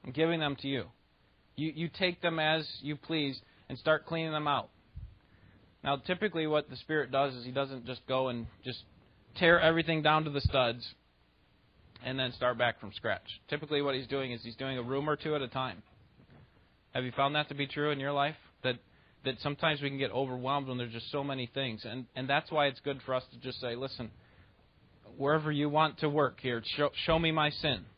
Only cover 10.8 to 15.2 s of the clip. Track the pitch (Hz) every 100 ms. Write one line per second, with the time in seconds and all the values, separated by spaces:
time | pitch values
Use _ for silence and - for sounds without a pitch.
10.8 | - - _ _ _ _ _ _ _ _
11.8 | - - 127 131 127 - 123 117 120 -
12.8 | 104 - 117 95 - - - 147 151 147
13.8 | 143 131 120 139 131 117 120 113 135 131
14.8 | 120 135 151 147